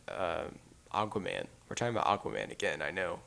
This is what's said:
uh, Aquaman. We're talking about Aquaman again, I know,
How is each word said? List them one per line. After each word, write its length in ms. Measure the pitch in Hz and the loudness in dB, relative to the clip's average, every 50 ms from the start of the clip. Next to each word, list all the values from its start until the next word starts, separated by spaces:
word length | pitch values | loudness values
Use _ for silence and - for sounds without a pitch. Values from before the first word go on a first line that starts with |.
| - - | -10 -8
uh, 340 | - - 95 85 82 82 - - - - - - - - - - - | -2 0 0 0 0 0 -2 -4 -8 -12 -18 -20 -20 -20 -12 -2 0
Aquaman. 520 | 98 107 104 - 107 90 - - - - - - - - - | 0 0 2 0 -2 -2 0 -2 -2 -4 -6 -10 -18 -12 -8
We're 60 | - | -2
talking 200 | - 120 120 117 | 0 0 2 2
about 100 | 104 - | 4 4
Aquaman 440 | 78 101 101 - - 50 50 52 - | 4 4 4 2 -2 -2 -2 -2 -4
again, 300 | - - 101 92 73 - | -2 0 0 0 0 0
I 100 | 73 73 | -2 -2
know, 280 | 85 95 92 85 87 90 - | 0 0 0 0 -2 -4 -8